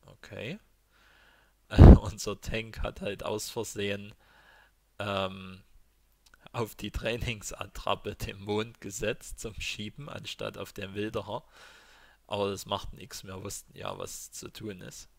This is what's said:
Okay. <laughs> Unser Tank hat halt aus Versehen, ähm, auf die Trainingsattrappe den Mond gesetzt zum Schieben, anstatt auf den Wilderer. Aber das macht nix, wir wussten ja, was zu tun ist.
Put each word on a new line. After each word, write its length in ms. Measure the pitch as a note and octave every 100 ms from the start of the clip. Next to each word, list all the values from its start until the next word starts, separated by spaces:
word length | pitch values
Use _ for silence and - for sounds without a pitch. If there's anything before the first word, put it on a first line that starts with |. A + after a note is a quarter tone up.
| -
Okay. 520 | G2 - G2 G#2 G3+ - _ _ - - - - - - _ _
<laughs> 0 |
Unser 720 | G#2 - - G#2 G#2+ - G2+
Tank 400 | - A2+ A2+ G#2+
hat 180 | - -
halt 240 | - F#2+
aus 260 | - G#2+ -
Versehen, 640 | - G#2 - G2+ G2+ G2+ - - - - - - _ _ -
ähm, 640 | G2+ G2 F#2+ F#2+ F#2 F#2+ - - - _ _ _ - - -
auf 220 | - A2
die 160 | - G#2+
Trainingsattrappe 1300 | - A#2 A#2 A#2 A2 - - G2 - - G2+ G#2 G2
den 240 | - G2+
Mond 400 | G2+ G#2 A2+ A#2
gesetzt 600 | D#2 - G#2 B2+ - -
zum 140 | A2+ F#2+
Schieben, 480 | - - G#2+ - C#3+
anstatt 500 | - - - G#2 G2+
auf 140 | G2
den 220 | - G2
Wilderer. 500 | G2 G#2+ A2 F#2+ A2+ - - - - - - - - -
Aber 240 | G2+ G2+
das 160 | F#2+ -
macht 260 | G2+ -
nix, 320 | - - -
wir 180 | G2 F#2+
wussten 340 | G2+ - - -
ja, 220 | G2+ F#2+
was 320 | F#2 - -
zu 160 | - A2+
tun 280 | - G#2+ F#2
ist. 280 | G#2+ - -